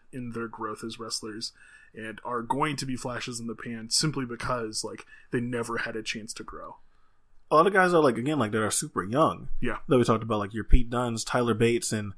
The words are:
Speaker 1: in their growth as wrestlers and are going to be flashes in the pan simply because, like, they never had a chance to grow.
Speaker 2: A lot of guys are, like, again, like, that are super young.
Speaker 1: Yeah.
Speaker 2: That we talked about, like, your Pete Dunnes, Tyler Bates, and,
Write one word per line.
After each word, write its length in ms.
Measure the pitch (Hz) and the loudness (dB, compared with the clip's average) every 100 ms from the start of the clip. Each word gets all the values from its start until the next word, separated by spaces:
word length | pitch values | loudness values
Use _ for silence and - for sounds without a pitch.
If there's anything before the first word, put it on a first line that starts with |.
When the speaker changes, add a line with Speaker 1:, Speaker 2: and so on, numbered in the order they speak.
| - | -16
Speaker 1:
in 200 | 131 123 | -12 -10
their 140 | 117 113 | -8 -8
growth 360 | 113 110 107 | -8 -8 -8
as 140 | 113 113 | -10 -10
wrestlers 520 | 110 - 113 107 - - - - - | -8 -8 -8 -10 -10 -12 -20 -20 -20
and 260 | - 110 107 | -12 -12 -10
are 180 | 123 120 | -6 -6
going 340 | 117 127 151 131 | -2 0 0 -2
to 100 | 135 | -6
be 100 | 123 | -6
flashes 440 | 131 120 123 117 | -6 -8 -8 -8
in 60 | 117 | -10
the 80 | |
pan 340 | 107 123 117 113 | -10 -10 -12 -2
simply 340 | - 160 139 | 0 0 -2
because, 600 | 123 117 - 123 110 110 | -6 -6 -4 -4 -4 -6
like, 200 | 104 104 - - - | -8 -12 -18 -20 -6
they 100 | 127 | -4
never 380 | 120 120 113 113 | -2 -4 -4 -4
had 180 | - 110 | -4 -6
a 60 | |
chance 300 | - 113 101 | -6 -8 -10
to 80 | - | -12
grow. 320 | - - 82 - - _ - _ _ - - | -12 -14 -16 -18 -20 _ -20 _ _ -20 4
Speaker 2:
A 40 | 151 | 6
lot 100 | 202 | 6
of 60 | |
guys 180 | 196 180 | 6 6
are, 100 | 175 | 6
like, 140 | 147 113 | 6 4
again, 220 | 131 156 | 0 0
like, 140 | 107 | 2
that 100 | 110 | 0
are 80 | 107 | 0
super 340 | - 151 - | -2 -2 -4
young. 440 | 92 127 143 87 - - | 0 2 2 2 0 2
Speaker 1:
Yeah. 180 | 123 107 - | 2 -2 2
Speaker 2:
That 100 | 131 | 4
we 60 | |
talked 180 | 120 110 | 4 2
about, 160 | 113 107 | 0 -2
like, 160 | 101 | -2
your 100 | 110 | -6
Pete 240 | 101 127 117 | 8 8 8
Dunnes, 340 | 120 123 113 | 0 -2 -4
Tyler 300 | - 127 120 | -2 0 2
Bates, 400 | 107 117 117 - | 4 2 2 -2
and, 220 | 110 104 | -4 -4